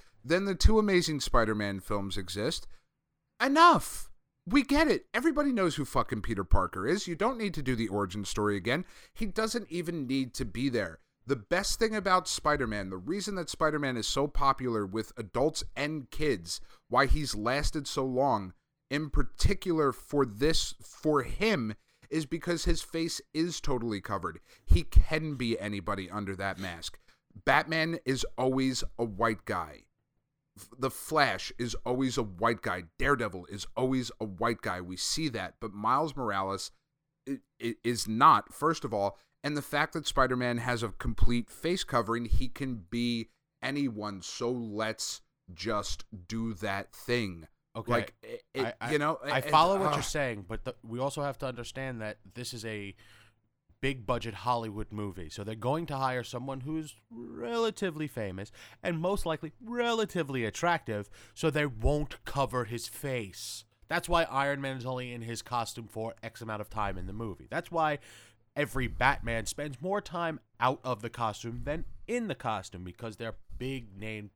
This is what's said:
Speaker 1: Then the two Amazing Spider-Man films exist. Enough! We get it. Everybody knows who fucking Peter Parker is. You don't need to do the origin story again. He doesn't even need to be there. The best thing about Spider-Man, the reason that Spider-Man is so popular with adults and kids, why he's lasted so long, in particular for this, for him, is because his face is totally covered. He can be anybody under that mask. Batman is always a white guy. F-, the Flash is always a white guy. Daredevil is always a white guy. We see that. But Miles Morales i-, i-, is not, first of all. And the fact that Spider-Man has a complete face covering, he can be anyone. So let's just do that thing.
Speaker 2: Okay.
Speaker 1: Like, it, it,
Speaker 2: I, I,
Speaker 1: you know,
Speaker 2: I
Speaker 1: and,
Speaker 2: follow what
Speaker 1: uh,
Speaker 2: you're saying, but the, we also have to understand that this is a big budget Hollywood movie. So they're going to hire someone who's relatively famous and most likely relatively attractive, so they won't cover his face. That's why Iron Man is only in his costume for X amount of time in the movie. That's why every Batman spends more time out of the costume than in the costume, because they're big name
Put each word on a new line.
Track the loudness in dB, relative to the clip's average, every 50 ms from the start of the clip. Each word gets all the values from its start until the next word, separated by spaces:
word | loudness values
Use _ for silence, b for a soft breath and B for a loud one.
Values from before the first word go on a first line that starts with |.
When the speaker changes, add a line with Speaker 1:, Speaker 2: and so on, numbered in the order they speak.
| b b b b -2
Speaker 1:
Then | 2 2 2 2
the | 2 2
two | 8 8 10 10 10
Amazing | 8 6 6 4 4 4 0 -2
Spider-Man | 0 4 4 4 4 4 2 0 0 -2 -4 -4
films | -4 -2 -2 -2 -2 -2 -4 -4
exist. | -4 -4 -4 -4 -2 -2 -4 -4 -8 -10 b b b b _ _ _ _ _ _ _ _ _ -2 0
Enough! | 4 8 10 10 10 10 8 4 -2 -8 -8 -10 -10 -12 -20 _ _ _ _ -4
We | 2 4 4 4
get | 6 6 6 6 6
it. | 4 2 0 _ -2
Everybody | 0 2 2 2 2 2 2
knows | 2 2 2 2 2
who | 0 -4
fucking | -2 0 0 0 0 -2 -4
Peter | -2 -2 -2 0 4
Parker | 6 6 6 6 4 -2 -2 0 0
is. | 0 0 0 -4
You | -4
don't | 0 0 0 0 0
need | -4 -4 -4
to | -2
do | -2 0 0
the | 0 0 0
origin | 0 0 -2 -2 -4 -6 -6
story | -4 -2 0 0 0 0 0
again. | 0 -2 -2 -2 -2 B B B B B B
He | -4 -4 -2
doesn't | -2 -2 -2 -2 -2 -4 -6 -6
even | -6 -6 -6 -4 -6 -6 -4 -2
need | -2 -2 -2 -4 -4
to | -6 -6
be | -6 -4 -2 -2 0
there. | 0 0 -2 -2 -6 -12 _ _ _ _ -4 -4
The | -4
best | -4 -2 -2 0 0 0 0 0 0
thing | 0 0 0
about | 0 0 4 4 2 2 2
Spider-Man, | -4 -2 2 2 2 2 2 0 -2 -4 -4 -6
the | -6 -8
reason | -6 -4 -4 -4 -4 -4 -6
that | -6 -6 -6
Spider-Man | -2 0 0 2 2 2 0 0 -2
is | -2 -2 -2
so | 0 0 0 2
popular | 2 4 4 4 4 2 2 0 0 0 0 0
with | -2 -4 -4 -4 -6 -10
adults | -8 -4 0 2 2 2 2 -2 -6 -6 -4
and | -4 -4 -4 -4 -6 -8 -8
kids, | -4 0 0 2 0 0 -2 -8 -10 -10 b b b b b b
why | 4 4 6
he's | 8 6 6 4 2 -2
lasted | 0 0 2 2 2 2 0 0 -2 -4 -4
so | -2 -2 0
long, | 0 2 2 4 4 4 2 0 -4 -12 _ _ _ _ _ _ -4
in | -4 -4 -2 2
particular | 6 6 6 6 4 6 6 6 6 6 2 0 2 4 4 2
for | 2 0 -4 0 2 4 4
this, | 2 2 2 2 4 4 4 2 0 -6 -10
for | -14 -20 -10 -2 0 2 4 4
him, | 2 0 -2 0 2 2 2 2 0 -4 -6 b b b b b b b
is | -2 -2 -2
because | -2 -4 -4 -2 -2 -2 0 4
his | 4 4 4
face | 2 -4 -4 -4 -4 -2 -4 -8 -10 _ -2
is | -2 -2 0 -2 -2
totally | 0 0 0 0 0 -2 -4 -4
covered. | -4 -4 -6 -4 -4 -6 -8 -10 b b b b b
He | b 8 8
can | 8 6 10 10 10 10 8 0 -2 -2 -4
be | -2 0 0 0 -2
anybody | -2 -4 -6 -4 -4 -4 -4 -4 -4 -6
under | -6 -6 -4 -4 -4 -4
that | -4 -6 -4 -6
mask. | -8 -8 -8 -8 -10 -12 -14 -14 b b b b b _ -16 -6 0
Batman | 4 4 4 4 2 0 0 0 0 -2 -4 -2
is | -2 0 0 0 -4 -2
always | 0 0 2 2 2 2 0 0 -2 -4 -4 -2 -2
a | -4
white | -4 -2 0 2 2 0 0 -4
guy. | -4 -4 -4 -4 -6 -10 -20 -20 _ _ _ _ _ _ _ _ _ _ _ _ _ _ -20
F-, | -20 -20 -10 -4
the | -4 -4
Flash | -4 -4 -6 0 4 4 4 4 2 -2 -6 -8 -6 -6
is | -4 -4 -4 -4 -2
always | -2 0 0 0 0 0 -2
a | -4
white | -4 -4 0 0 0 0 0 -2
guy. | -4 -4 -6 -8 -10 _ -2
Daredevil | 2 2 2 2 0 -4 -4 -8 -12 -10
is | -10 -10 -10 -8 -4 -2
always | 0 2 2 0 -2 -4 -6 -8
a | -10
white | -8 -6 -2 0 0 0 -2 -4
guy. | -6 -6 -6
We | -6 -8 -8 -6
see | -4 -2 -2 -2 -2 -2
that. | -2 -4 -6 -6 -8 -10
But | -10 -10 -8
Miles | -2 0 2 2 2 2 0 -2
Morales | -4 -4 -2 0 0 0 -2 -2 -4 -6 -8 _ _ _ _ _ _ _ _ _ _ -10 -8
i-, | -8 -8 _ _ _ -8
i-, | -6 -6 -6 -4 -2
is | -2 -2 -2 -2 -2
not, | 2 6 8 8 8 6 4 -2
first | -6 -2 0 0 0 0 -4
of | -4 -2
all. | 0 0 0 -2 b b b b b -4
And | -4 -2
the | -4
fact | -4 -2 0 0 0 0 -2
that | -6 -4 -2
Spider-Man | 2 2 4 4 2 0 0 0 -2 -2
has | -2 -2 -2 -2 -2
a | -4
complete | -6 -4 -4 0 8 10 10 10 10 8 0 -2
face | -8 -6 -2 -2 -2 -2 -2
covering, | 0 0 0 2 2 0 0 2
he | 4 4 6 6 4
can | 2 -2 -4 -6 -6 -6 -8 -6
be | -2 0 0 0 0 -2 -4 -8 _ _ _ _ _ -10 -8
anyone. | -6 -2 -2 -2 -2 -2 -4 -6 -8 -8 -8
So | -10 -10 -8 -4 -2 -2
let's | -2 -2 -4 -6 -4 -2 -2 -2 -2 -4 -6 -8 -8 -10 -14 _ _ _ _ -20 -14
just | -8 -4 -2 -2 -2 -2 -2 -4 -6 -6 -12 -14 -16 -10 -8
do | -6 -4 -4 -4 -4
that | -4 -4 -4 -4 -4 -6 -10
thing. | -16 -10 -4 0 0 0 0 -2 -6 -10 -16 -20 _ _ _ _ -12
Speaker 2:
Okay. | -8 -2 0
Speaker 1:
Like, | 0 0 0 -2 -10 _
it, | -16 -14 -14 -14 _ _ -4
it, | -4 -4 -4 -4 -6
Speaker 2:
I, | -4 -2
I, |
Speaker 1:
you | 0 0
know, | 0 0 -2 -4 -4
Speaker 2:
I | -2 -2 0
Speaker 1:
and, | 0 4
Speaker 2:
follow | 6 6 6 6 4 2
what | 2 2 0
Speaker 1:
uh, |
Speaker 2:
you're | 0
saying, | -2 -2 -2 -2 -2 -2 -4 -6 -8 -8
but | -8 -8 -8
the, | -8 -10 -12 -12
we | -10 -6 -4
also | -4 -4 -4 -4
have | -6 -6 -6 -6
to | -8
understand | -8 -8 -8 -10 -10 -8 -8 -8 -8 -6 -6
that | -8 -8 -10 -10 -16 -20 -14
this | -12 -12 -10 -10
is | -10 -8
a | -8 -8 -8 -8 -10 -12 b b b b b b b b b _ _ _ _ _ _ _ -4
big | -4 -4 -2 -2 -2
budget | -2 -2 -2 -2 -6 -8
Hollywood | -4 0 0 0 0 0 -4 -6 -6 -8 -8
movie. | -6 -6 -6 -6 -6 -8 -10 -10
So | -10 -10 -8
they're | -8 -8
going | -4 -2 -2 -2 -2 -2
to | -4 -4
hire | -2 -2 -2 -2 -2 -4
someone | -6 -8 -8 -8 -8 -8 -8
who's | -8 -8 -6 -8 -8 -10 -14 -20 _ -20
relatively | -16 -16 -14 -14 -12 -10 -8 -4 -2 0 0 0 -2 -2 -4 -4 -2 -4 -6 -6
famous | -4 -6 -6 -6 -6 -8 -10 -12 -14 B B B B B B
and | -4 -2 -2
most | 0 0 0 0 -2
likely | -2 -4 -4 -6 -10 -14 -14 -12
relatively | -8 -4 0 0 2 2 2 0 0 0 -2 -2 -2 -2 -2 -2
attractive, | -2 -2 0 2 2 2 2 0 -4 -6 -6 -6 -8 B B B B B
so | -2 0 0
they | 2 2 0 0
won't | 0 2 2 2 4 2 0 -2 -6 -12 -10
cover | -6 -2 0 0 0 0 -2 -2
his | -2 -6 -8 -8 -8
face. | -10 -8 -6 -4 -4 -4 -6 -6 -10 -12 -12 -12 -12 -12 -14 _ _ _ _ -4
That's | -4 -4 0 2
why | 2 2 2
Iron | 2 2 0 0 0 0 -2
Man | -2 -4 -4
is | -4 -6
only | -6 -6 -6 -6 -8 -8
in | -8
his | -8 -8 -8 -8
costume | -6 -4 -2 -2 -2 -2 -6 -10 -12 -10
for | -8 -8 -8 -8 -8 -10
X | -12 -14 -12 -10
amount | -10 -8 -8 -8
of | -8 -8
time | -6 -4 -4 -4 -4 -4
in | -6 -8
the | -8
movie. | -6 -8 -8 -8 -10 -12 -8
That's | -8 -8 -6 -4
why | -2 0 0 0 0 -2 B B B B B B B B B _ -4
every | -4 -4 -2 -2 -2 -2 -2
Batman | 0 2 4 4 4 2 0 -2 -2 -2 -4
spends | -4 -6 -6 -8 -8 -8 -8
more | -6 -4 -4 -4
time | -4 -6 -6 -4 -4 -4 -4 -6 _ _ _ 0
out | 2 2 2 0 -2
of | -6 -6 -4 -6
the | -8
costume | -6 -4 -4 -4 -4 -4 -8 -10 -8 -8 -6
than | -4 -4 -4 -6 -6 -8 -12 -8 -4
in | -4 -4 -2 -4
the | -6
costume, | -4 -4 -4 -4 -4 -4 -8 -12 -12 -12
because | -12 -12 -10 -10 -10 -10
they're | -8 -8 -8 -8 -10 -12 -12 -10 -6
big | -6 -6 -6 -6 -8 -12 -14 -10
name | -10 -8 -8 -8 -10 -14 _